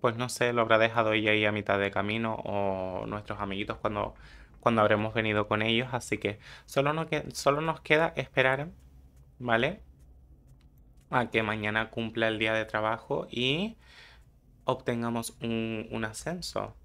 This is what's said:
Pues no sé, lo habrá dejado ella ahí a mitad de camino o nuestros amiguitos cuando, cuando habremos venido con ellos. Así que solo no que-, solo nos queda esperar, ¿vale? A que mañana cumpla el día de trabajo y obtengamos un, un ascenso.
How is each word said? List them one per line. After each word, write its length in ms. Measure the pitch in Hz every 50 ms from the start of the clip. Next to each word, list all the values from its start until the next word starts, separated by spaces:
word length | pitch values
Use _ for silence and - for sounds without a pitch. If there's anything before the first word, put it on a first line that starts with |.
Pues 160 | - 127 113
no 120 | 113 123 123
sé, 240 | - - 123 120 120
lo 100 | 120 113
habrá 160 | 110 113 110
dejado 340 | 110 113 113 120 113 110 110
ella 200 | 110 107 107 107
ahí 120 | 107 107
a 80 | 107 104
mitad 260 | 107 101 - 101 101
de 120 | 98 98
camino 440 | 98 101 98 104 107 113 113 113 110 - -
o 640 | - 104 101 101 98 95 95 92 92 92 92 110
nuestros 340 | 110 107 104 104 - 107 101
amiguitos 380 | 101 101 98 98 104 101 110 -
cuando, 360 | - 110 107 101 101 104 - - - - - - - - - -
cuando 200 | - 123 117 113 107
habremos 320 | 104 107 104 107 110 110
venido 340 | 113 110 110 107 104 104 -
con 140 | 110 107 107
ellos. 260 | 113 113 113 127 127 127
Así 260 | 123 - - - 104
que 200 | - 101 104 104 - - - - -
solo 260 | - - 139 139 143 151
no 140 | 160 160
que-, 240 | 156 - 151 147 - -
solo 280 | - - 143 143 147
nos 200 | 156 165 160 143
queda 320 | - - 156 151 165 160 -
esperar, 540 | - 135 - - - 131 131 131 135 147 170 190 - - - - - - - _ - - - - _
¿vale? 440 | 123 120 117 113 120 147 180 - - - - - - - - - - - - - - - - - - - _ - - - - - - _
A 200 | - 131 120 113
que 120 | - 110 110
mañana 480 | 104 107 110 107 107 107 110 113 113
cumpla 380 | - - 117 110 110 117 113 113
el 100 | 110 107
día 140 | 110 110 110
de 120 | 110 110
trabajo 640 | 110 - 110 107 107 113 117 - - 139 151 - -
y 460 | - - 120 127 139 160 196 220 226 - - - - - - - - - - - _ _ _ - - _ -
obtengamos 720 | - 131 127 - - 123 117 117 117 117 117 113 - - -
un, 480 | - 117 117 113 113 113 113 110 117 -
un 140 | 117 113 113
ascenso. 720 | 107 107 - - 156 170 180 170 - - 98 101 107 104 - -